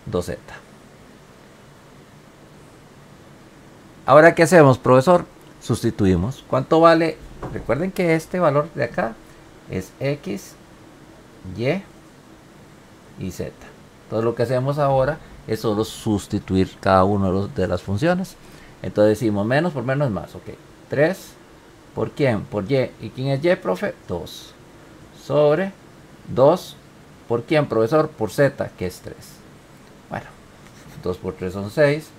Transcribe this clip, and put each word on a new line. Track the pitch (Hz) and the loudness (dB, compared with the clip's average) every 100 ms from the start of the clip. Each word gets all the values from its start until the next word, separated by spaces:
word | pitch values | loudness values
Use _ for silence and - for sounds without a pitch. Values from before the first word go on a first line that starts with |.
Dos | - 92 87 | -6 -8 -6
z. | 71 - - - - - - - - - - - - - - - - - - - - - - - - - - - - - - - - - - - - - | -12 -14 -20 -20 -20 -20 -20 -20 -20 -20 -20 -20 -20 -20 -20 -20 -20 -20 -20 -20 -20 -20 -20 -20 -20 -20 -20 -20 -20 -20 -20 -20 -20 -20 -20 -20 -12 4
¿Ahora | 143 165 | 8 8
qué | 160 | 6
hacemos, | 165 175 139 123 | 6 8 8 6
profesor? | 117 127 131 175 - - - - | 4 4 6 2 0 -18 -20 -20
Sustituimos. | - 120 113 - 98 87 98 131 - | -6 -2 -2 0 2 2 0 -6 -4
¿Cuánto | 127 135 160 | -4 2 6
vale? | 165 165 165 - - - - | 6 6 0 -6 -16 -16 -12
Recuerden | 98 - 120 190 | -10 -4 -4 -4
que | 190 175 160 | -2 0 0
este | 156 185 | -2 -2
valor | 170 143 156 | 2 0 -2
de | 143 127 | -6 -6
acá | - 214 220 - - - - - | -4 -6 -8 -20 -20 -20 -20 -10
es | 127 - - | -10 -10 -8
x, | 135 143 185 196 - - - - - - - - - - 95 92 | -6 -6 -8 -12 -12 -20 -20 -20 -20 -20 -20 -20 -20 -20 -16 -6
y | 123 180 - - - - - - - - - - - - - - | -4 -4 -8 -20 -20 -20 -20 -20 -20 -20 -20 -20 -20 -20 -20 -12
y | 92 | -12
z. | - 67 - - - - - - | -10 -12 -12 -20 -20 -20 -20 -8
Entonces | 107 113 | -2 -2
lo | |
que | 117 | -2
hacemos | 117 127 131 143 | -2 0 -2 -2
ahora | 143 135 131 156 - - - | 0 2 0 -4 -12 -18 -8
es | 110 | -4
solo | 120 104 110 | -2 -2 -2
sustituir | - - 104 - 101 - 95 90 - | -4 -2 -2 -2 -6 -2 0 0 -2
cada | 98 95 | 2 4
uno | 95 104 95 | 4 2 0
de | |
los, | 95 101 | -2 -4
de | - 92 | -4 -2
las | 90 | -4
funciones. | - 101 160 180 185 - - - - - | -4 -2 0 -2 -4 -12 -20 -20 -20 -12
Entonces | 113 - 107 107 | -6 2 2 4
decimos | 113 104 107 | 0 -2 0
menos | 135 175 | 0 -2
por | 143 | -4
menos | 120 135 143 | -4 -2 -2
es | 92 | -4
más. | 76 | -8
Ok, | 90 - - - - - | -16 -18 -20 -20 -20 -8
tres. | 123 156 190 - - - - - - - | 0 0 0 -12 -20 -20 -20 -20 -20 -16
¿Por | - 113 | -6 -6
quién? | - 139 107 | 0 0 0
Por | 92 104 98 | -4 -8 -2
y. | 135 123 - | -2 -2 -8
¿Y | 107 | -16
quién | - 135 | -8 -4
es | 139 165 | -2 0
y, | 185 | -2
profe? | 180 180 208 - - | -2 -6 -6 -10 -10
Dos. | 87 - - - - - - - - - - | -10 -10 -18 -20 -20 -20 -20 -20 -20 -20 -20
Sobre | - 143 147 156 196 - - - - - - | -4 2 2 2 -2 -10 -20 -20 -20 -20 -8
dos. | - 135 185 - - - - - - - | 2 4 4 -4 -20 -20 -20 -20 -20 -6
¿Por | 117 | -6
quién, | - 151 143 | 0 0 0
profesor? | 110 113 156 156 | 0 2 2 0
Por | - 107 | -4 -6
z, | - 139 - 101 - | 2 0 0 -10 -6
que | 92 | -8
es | - | -8
tres. | - - - - - - - - - - - | -18 -18 -20 -20 -20 -20 -20 -20 -20 -20 -14
Bueno, | - - - - - - - - - | -12 -12 -20 -20 -20 -20 -20 -20 -10
dos | 90 90 | -8 -6
por | 92 92 | -8 -8
tres | 92 | -8
son | 98 101 | -8 -8
seis. | 127 143 151 156 | 2 2 2 -6